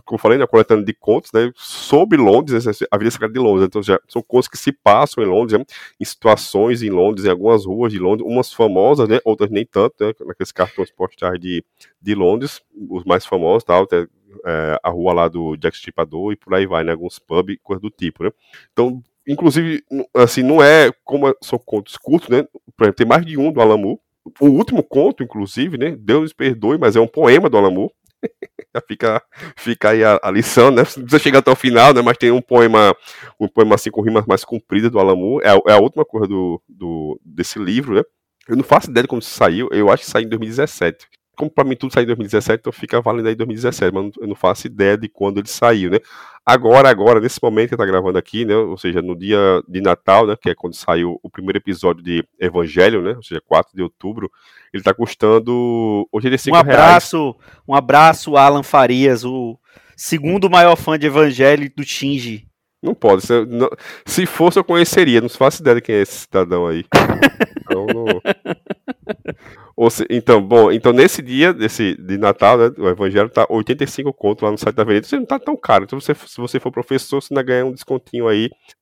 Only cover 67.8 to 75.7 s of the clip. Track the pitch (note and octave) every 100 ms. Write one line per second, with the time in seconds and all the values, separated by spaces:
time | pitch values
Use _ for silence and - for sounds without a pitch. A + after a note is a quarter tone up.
67.8 | G#2 A#3 G#2+ - - - - - - -
68.8 | - - - - - - - - - -
69.8 | A#2 - - A#2+ - A2 G2 A#2 G#2 A2
70.8 | B2 B2 - - B2+ C3 E3+ E3+ G#2+ -
71.8 | G2+ - F#2 G2 G#2 G2 G2 A#2+ A#2 -
72.8 | F#2+ F2+ G2 G2+ A2 - A2 A2 G#2 C3
73.8 | C3+ - C#3 - G2+ G#2+ G#2 G#2 A2 G#2+
74.8 | A2 G#2 - C#4+ B3 C4+ - D4+ -